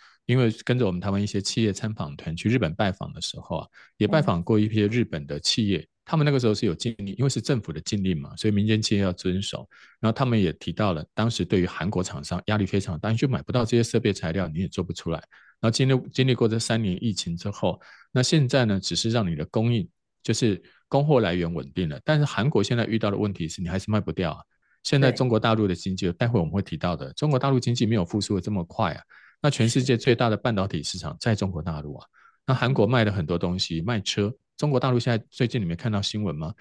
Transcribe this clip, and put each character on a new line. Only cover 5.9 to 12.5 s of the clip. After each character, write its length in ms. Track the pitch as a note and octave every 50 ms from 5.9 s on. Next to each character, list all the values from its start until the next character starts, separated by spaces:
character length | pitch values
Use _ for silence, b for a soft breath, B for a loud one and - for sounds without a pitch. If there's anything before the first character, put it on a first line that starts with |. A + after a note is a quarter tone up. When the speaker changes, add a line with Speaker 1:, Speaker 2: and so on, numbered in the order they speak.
| _ _ _
Speaker 1:
他 120 | - -
们 80 | D#3+ D3
那 60 | D3
个 80 | C#3 C3
时 80 | A#2+
候 80 | A2 G#2
是 120 | - -
有 60 | G2
禁 220 | D#2+ - - A#2 A2+ -
令， 180 | G2+ G2 G2
因 80 | G2+ B2+
为 40 | C#3
是 120 | - A#2+
政 200 | - - C#3+ A2+
府 120 | - -
的 80 | D#2 D#2+
禁 200 | - - A2 G#2 F#2+
令 120 | F#2+ F2
嘛， 160 | D2+ C#2 C#2+ -
所 120 | - - A2
以 60 | G2+
民 100 | G2+ G#2
间 160 | G#2+ A2 A2
企 140 | G#2+ - A2
业 80 | G2+
要 100 | G2 F#2
遵 300 | F2 - - F#2 F2+ F#2+
守。 260 | G2+ - - - - B B B B B B B
然 100 | - A2
后 80 | A2+
他 80 | - C#3
们 160 | B2 A#2 A2
也 120 | F#2+ D#2+
提 200 | D2+ - - F2+
到 200 | E2+ - G#2+ G2+
了 120 | F2 D2+ - -
当 160 | _ - A2 A#2
时 160 | - - F2+
对 160 | - A2 F#2
于 60 | F2
韩 240 | F2+ - - E2+ G2
国 100 | - F2+
厂 220 | F#2 - - C#2+
商 180 | C#2+ - F2 E2+ -
压 100 | -